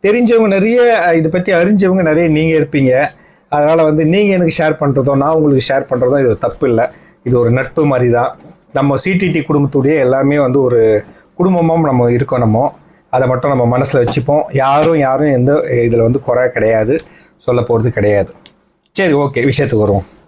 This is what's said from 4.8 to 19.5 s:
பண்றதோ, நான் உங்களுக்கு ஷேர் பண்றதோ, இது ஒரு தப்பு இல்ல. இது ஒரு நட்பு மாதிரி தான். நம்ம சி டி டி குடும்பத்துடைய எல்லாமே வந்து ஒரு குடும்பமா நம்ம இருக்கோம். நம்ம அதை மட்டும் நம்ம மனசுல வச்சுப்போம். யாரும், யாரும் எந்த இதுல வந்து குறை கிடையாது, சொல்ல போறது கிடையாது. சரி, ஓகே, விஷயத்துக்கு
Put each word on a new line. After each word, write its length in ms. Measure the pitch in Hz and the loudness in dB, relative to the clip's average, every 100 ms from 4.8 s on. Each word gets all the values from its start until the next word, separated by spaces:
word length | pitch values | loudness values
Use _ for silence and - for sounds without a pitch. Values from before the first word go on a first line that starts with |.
பண்றதோ, 360 | 147 139 131 135 | -2 0 0 0
நான் 180 | 139 | 0
உங்களுக்கு 300 | 160 151 139 - | 0 2 0 0
ஷேர் 180 | 135 135 | -2 -2
பண்றதோ, 280 | 127 123 139 | -2 0 0
இது 100 | 131 | 0
ஒரு 100 | 110 | 0
தப்பு 300 | 127 - 139 | -4 -4 -2
இல்ல. 240 | 113 117 - - _ | 0 -2 -6 -20 _
இது 140 | - 123 | -2 0
ஒரு 120 | 120 | 2
நட்பு 340 | 123 135 - | 0 -2 -2
மாதிரி 260 | 147 131 123 | -2 0 0
தான். 280 | 117 131 - - - _ | 0 -2 -6 -20 -20 _
நம்ம 240 | - 143 135 | -4 -2 0
சி 200 | - 185 | -2 -2
டி 140 | 190 | -2
டி 100 | 160 | -4
குடும்பத்துடைய 580 | 139 147 143 143 131 156 | -2 -2 0 0 0 0
எல்லாமே 400 | 127 135 139 147 | 0 0 0 0
வந்து 220 | 135 131 | 0 0
ஒரு 440 | 127 120 110 107 - - _ _ | 0 2 2 2 -2 -20 _ _
குடும்பமா 420 | 180 175 165 165 | 0 0 0 0
நம்ம 300 | 156 127 120 | 0 0 0
இருக்கோம். 280 | 120 131 127 | 0 -2 -2
நம்ம 340 | 117 107 139 - - _ _ | 0 0 -2 -6 -20 _ _
அதை 180 | 127 127 | -2 0
மட்டும் 280 | 127 143 135 | -2 -2 0
நம்ம 220 | 120 123 | 0 0
மனசுல 300 | 135 143 120 | 0 0 0
வச்சுப்போம். 340 | - 123 147 151 | -2 0 -2 0
யாரும், 460 | 135 135 143 156 160 | -2 0 2 2 2
யாரும் 340 | 135 131 151 | 0 0 0
எந்த 200 | 131 127 147 - | 0 2 0 0
இதுல 340 | 123 117 117 | 0 0 2
வந்து 180 | 113 127 | 0 0
குறை 300 | - 120 127 | -2 -2 0
கிடையாது, 500 | 120 107 113 107 156 - - _ _ | 0 0 0 0 -2 -4 -20 _ _
சொல்ல 240 | - 120 | -4 -2
போறது 280 | - 117 117 | 0 0 0
கிடையாது. 460 | 113 104 101 95 - - _ _ _ _ | 0 0 0 -2 -8 -20 _ _ _ _
சரி, 200 | - 190 | -4 0
ஓகே, 320 | 143 143 139 | 0 0 -2
விஷயத்துக்கு 340 | 127 | -2